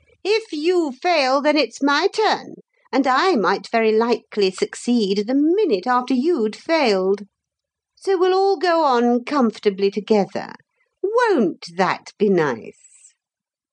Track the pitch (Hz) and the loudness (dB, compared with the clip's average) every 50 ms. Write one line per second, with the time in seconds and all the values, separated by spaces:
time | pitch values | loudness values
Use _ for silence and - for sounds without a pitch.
0 | _ _ _ _ - 349 415 453 453 453 - 302 294 330 370 359 339 294 254 262 | _ _ _ _ -4 -2 -2 -2 -2 -4 -10 -6 -2 0 0 0 0 -2 -4 -6
1 | - 359 349 320 277 254 262 285 262 302 277 302 285 220 - - - 285 285 285 | -2 -2 0 0 2 2 0 0 2 2 2 2 0 -2 -2 -4 -2 0 0 2
2 | 330 415 - - 440 392 269 - - - 147 - - _ _ _ _ _ - 247 | 0 -2 -2 0 0 0 0 -2 -4 -10 -20 -20 -20 _ _ _ _ _ -2 -2
3 | 277 277 254 262 320 381 370 254 190 170 190 196 - - - 233 226 220 214 220 | 0 2 2 2 2 2 0 2 0 0 0 -2 -4 -4 -2 0 2 2 2 2
4 | 226 233 240 226 - _ - - 202 190 190 - - - - - - - 240 240 | 2 2 0 -2 -4 _ -4 -2 -2 -2 0 -2 -4 -6 -6 -6 -4 0 0 0
5 | 220 190 202 196 208 202 262 277 294 311 339 403 440 349 247 185 180 - 247 247 | 2 0 0 -2 -2 -2 0 0 2 2 2 2 0 0 0 -2 -2 0 0 0
6 | 254 247 269 254 247 330 359 294 220 220 214 - - - 330 320 294 240 208 190 | 0 0 -2 -2 0 0 0 0 0 -2 -4 -6 -6 -2 0 0 2 2 2 2
7 | 185 190 196 202 208 196 _ _ _ _ _ _ _ _ _ _ _ _ _ _ | 2 0 -2 -2 -4 -10 _ _ _ _ _ _ _ _ _ _ _ _ _ _
8 | - - 392 359 349 370 370 381 392 392 392 320 277 359 339 330 320 285 254 240 | -4 -2 0 0 2 2 2 2 2 0 0 0 0 0 0 2 2 2 2 2
9 | 240 240 240 247 247 - 294 294 262 226 208 - - 214 196 185 196 196 196 - | 2 2 2 0 -2 -2 -2 0 0 0 0 0 -2 -2 -2 0 0 -2 -2 -2
10 | 202 - 220 214 190 180 - - 78 60 - - _ _ _ _ _ _ _ _ | -2 0 2 2 2 0 -4 -10 -10 -12 -14 -18 _ _ _ _ _ _ _ _
11 | - 370 427 453 494 466 403 311 226 170 143 - - - 165 170 190 175 139 - | -6 -2 0 0 2 2 2 2 2 0 -2 -4 -12 -12 -4 -2 -2 -2 -2 -4
12 | - - - - 196 214 196 175 160 147 123 113 98 - - _ _ _ _ _ | -8 -14 -8 -2 0 2 2 2 2 0 -2 -4 -8 -16 -20 _ _ _ _ _
13 | - - _ _ _ _ _ _ _ _ _ _ _ _ | -20 -20 _ _ _ _ _ _ _ _ _ _ _ _